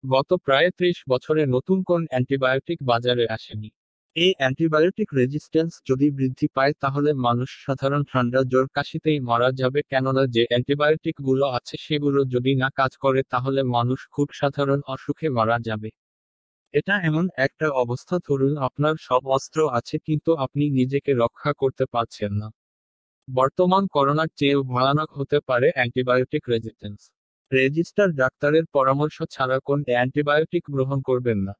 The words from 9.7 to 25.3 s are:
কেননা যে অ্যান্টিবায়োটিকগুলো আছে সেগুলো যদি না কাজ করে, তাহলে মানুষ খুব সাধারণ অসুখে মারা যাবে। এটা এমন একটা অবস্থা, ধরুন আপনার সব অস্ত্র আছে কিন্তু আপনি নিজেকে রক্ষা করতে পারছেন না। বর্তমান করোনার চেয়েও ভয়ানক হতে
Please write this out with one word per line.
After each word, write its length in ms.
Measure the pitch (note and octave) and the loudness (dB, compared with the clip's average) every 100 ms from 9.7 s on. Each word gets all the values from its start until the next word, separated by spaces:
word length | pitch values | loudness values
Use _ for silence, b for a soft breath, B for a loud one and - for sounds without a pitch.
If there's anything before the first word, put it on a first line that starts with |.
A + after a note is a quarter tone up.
| C#3 | -2
কেননা 440 | - C3+ C3 C3 C3+ | -2 -2 2 2 2
যে 200 | A#2 A#2+ | 2 2
অ্যান্টিবায়োটিকগুলো 1000 | A#2+ B2 C#3+ D3 D#3+ E3 - C3+ C3+ C#3 | 0 0 0 2 2 -2 -4 -2 2 2
আছে 300 | B2 - - | -2 -6 -16
সেগুলো 440 | - D3+ C#3+ C#3 | -6 -2 0 2
যদি 300 | C3+ B2 B2+ | 0 0 0
না 160 | C3+ C3+ | 0 0
কাজ 220 | - C3 - | 0 -2 0
করে, 260 | C#3 C3 | 0 0
তাহলে 400 | C3+ B2 C3 C3+ | 0 -2 -2 -2
মানুষ 460 | C3 A#2+ A#2+ C3 - | 0 0 0 -2 -6
খুব 180 | - D3 | -4 -4
সাধারণ 480 | - C#3+ C#3 C#3 C#3 C#3+ | -2 -4 -2 0 0 -2
অসুখে 420 | C3 - - D#3+ | -10 -8 -4 -2
মারা 300 | B2 A2 A#2 | 0 0 0
যাবে। 300 | A2+ A2 A2 _ _ _ _ _ _ _ _ | -2 -6 -8 _ _ _ _ _ _ _ _
এটা 300 | D3 E3+ G3+ | -4 0 0
এমন 260 | E3+ D#3 F3+ - | 0 0 -2 -2
একটা 320 | C3+ _ D#3 | -4 _ -2
অবস্থা, 480 | C3+ B2 B2 - F3 - | 0 -2 -4 -4 -6 -2
ধরুন 280 | C#3 C3+ D3 | 0 0 0
আপনার 380 | B2+ - D3+ D#3+ | -4 0 -2 -2
সব 260 | - B2+ C3 | 0 -2 2
অস্ত্র 420 | C3+ - D#3+ D#3 | -2 -2 -2 0
আছে 260 | B2 - D#3 | 0 -4 -8
কিন্তু 360 | - D3+ - | -4 -2 0
আপনি 360 | D#3+ C3 C#3+ D3 | 0 -2 -2 0
নিজেকে 420 | C3+ B2+ C#3 - | 0 0 -2 0
রক্ষা 380 | B2+ A#2 - D3+ | 0 0 0 -4
করতে 320 | D3 C3+ - C3 | -2 -2 -2 -2
পারছেন 400 | A#2+ A#2 - G#2 | -2 -4 -4 -4
না। 180 | G#2 G#2+ _ _ _ _ _ _ _ - | -4 -6 _ _ _ _ _ _ _ -6
বর্তমান 520 | B2+ C3 - F3+ F#3+ G3 | 0 0 2 4 4 2
করোনার 400 | C#3+ C#3 D3+ D#3+ - | 0 2 0 -2 0
চেয়েও 260 | C#3+ C#3+ | 2 2
ভয়ানক 480 | C3+ B2 C3 D3 D#3 | 0 0 2 0 -4
হতে 280 | C#3+ C3+ | -8 -2